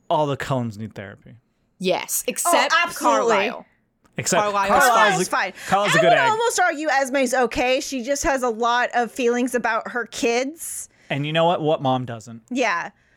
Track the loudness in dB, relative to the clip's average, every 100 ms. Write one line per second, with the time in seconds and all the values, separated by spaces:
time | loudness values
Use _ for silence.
0 | -2 0 0 -2 -2 -2 -4 -8 -12 -14
1 | -16 -18 -20 -20 _ _ _ -6 -2 -2
2 | -2 -6 -6 -4 0 2 2 0 0 -2
3 | 0 2 2 2 0 -6 -14 _ _ _
4 | _ -8 -2 0 0 0 2 4 6 6
5 | 4 2 0 -2 -4 -6 -2 0 2 4
6 | 6 4 4 2 0 2 0 0 0 0
7 | 0 0 0 2 0 0 0 0 -2 -6
8 | -4 -2 0 0 -2 0 0 2 0 0
9 | -2 0 0 0 0 -2 -2 -2 -4 -6
10 | -8 -2 0 0 -2 -6 -12 -12 -14 _
11 | -8 -4 -2 2 2 2 0 0 0 0
12 | -2 -10 -14 -20 -8 -2 -2 -2 -6 -12
13 | _